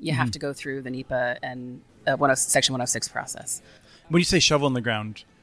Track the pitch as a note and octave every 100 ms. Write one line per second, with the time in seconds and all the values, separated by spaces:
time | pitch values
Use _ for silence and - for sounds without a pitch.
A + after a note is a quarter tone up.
0 | D#3+ C3+ B2 C#3 C#3+ C#3 C#3+ C3+ B2+ B2+
1 | C3 B2+ B2 B2 C3 B2+ B2 B2 - _
2 | - C3 C#3+ C3 - C#3+ C3 C3 B2 A2
3 | - - - - - - - - _ -
4 | - E3+ F3 F3+ - D3+ C#3 B2+ A#2 A2
5 | G#2+ G#2 - _